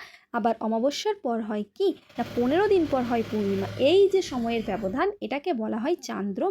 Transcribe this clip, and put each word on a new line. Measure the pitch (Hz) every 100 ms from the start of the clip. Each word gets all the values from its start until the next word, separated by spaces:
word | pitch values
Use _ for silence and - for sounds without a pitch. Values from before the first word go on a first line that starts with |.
| - - _
আবার | 240 226 226
অমাবস্যার | 220 226 269 285 415 415
পর | 254 226
হয় | 214 214 208
কি | - 392 - _ -
না | 226 247
পনেরো | 247 330 427
দিন | 381 302
পর | 262
হয় | 240 233
পূর্ণিমা। | 214 214 196 196 196 -
এই | 269 381 392
যে | 381
সময়ের | - 262 226 233
ব্যবধান, | 208 196 190 254 381 415
এটাকে | 214 285 359
বলা | 247 214 214
হয় | 269 349
চান্দ্র | - 214 202 190 359